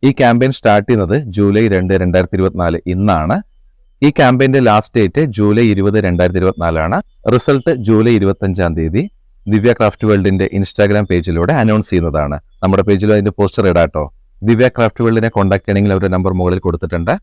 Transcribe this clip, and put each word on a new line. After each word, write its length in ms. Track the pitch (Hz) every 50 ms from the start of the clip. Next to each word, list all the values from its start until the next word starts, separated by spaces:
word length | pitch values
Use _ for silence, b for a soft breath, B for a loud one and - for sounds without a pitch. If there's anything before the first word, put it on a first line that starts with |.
| -
ഈ 80 | 135
ക്യാമ്പയിൻ 400 | 139 - 139 120 117 120 127 131
സ്റ്റാർട്ട് 360 | 131 - - 113 104 104 101 -
ചെയ്യുന്നത് 280 | 123 110 98 82 98 143 151
ജൂലൈ 440 | 120 90 101 101 101 101 104 117 113
രണ്ട്, 260 | 98 92 90 92 95
രണ്ടായിരത്തി 420 | 95 92 90 87 92 92 - -
ഇരുപത്തിനാല് 440 | 95 92 95 - 92 87 85 82 82 - 90
ഇന്നാണ്. 540 | 90 92 98 107 95 80 78 80 117 185 214 _ _ _ _ _ _ _ _ _ _ _ -
ഈ 60 | 147
ക്യാമ്പയിന്റെ 500 | 143 - 156 127 123 123 135 135 131 139
ലാസ്റ്റ് 400 | 127 113 107 107 107 - _ 120
ഡേറ്റ് 220 | 107 92 - -
ജൂലൈ 420 | 156 147 107 104 104 104 104 110 120
ഇരുപത്, 360 | 113 104 98 98 101 101 107
രണ്ടായിരത്തി 400 | 101 95 87 87 90 90 87 95
ഇരുപത്തിനാലാണ്. 640 | 87 92 92 - 85 85 82 80 78 82 104 175 214 _ _ _ _ - 113
റിസൾട്ട് 400 | 127 - - 143 139 123 - 165
ജൂലൈ 360 | 131 113 104 110 107 110 117
ഇരുപത്തഞ്ചാം 640 | 120 110 95 98 98 - - 98 92 90 92 85 80
തീയതി 340 | 80 80 80 80 107 160 208 _ _ _ _ _ _ _ 101
ദിവ്യ 260 | 104 107 101 120 117
ക്രാഫ്റ്റ് 340 | - 113 104 - - - 107
വേൾഡിന്റെ 420 | 107 98 95 101 95 92 92 - -
Instagram 500 | 98 98 - - - 104 101 104 104 104 -
പേജിലൂടെ 440 | 95 87 85 - 85 82 85 90 156
അനൗൺസ് 360 | 147 113 110 107 107 104 -
ചെയ്യുന്നതാണ്. 500 | - 90 82 82 71 76 73 71 73 73 _ _ _ _ -
നമ്മുടെ 200 | 95 95 98 95
പേജിലും 300 | 104 101 95 98 104 107
അതിന്റെ 180 | 107 101 104
പോസ്റ്റർ 360 | 95 - 101 95 - - 107 95
ഇടാട്ടോ. 460 | 87 87 85 78 - 80 76 69 - - _ _ _ - -
ദിവ്യ 240 | 104 117 110 123 127
ക്രാഫ്റ്റ് 360 | - - 117 107 - - 120
വേൾഡിനെ 260 | 117 113 113 110 113
കോൺടാക്ട് 340 | - - 98 98 98 98 -
ചെയ്യണമെങ്കിൽ 280 | - 101 98 101 101
അവരുടെ 160 | 95 95 95 95
നമ്പർ 260 | 92 92 92 98 95
മുകളിൽ 260 | 92 90 90 90 92
കൊടുത്തിട്ടുണ്ട്. 520 | - 92 82 82 - 85 90 85 85 87 139 202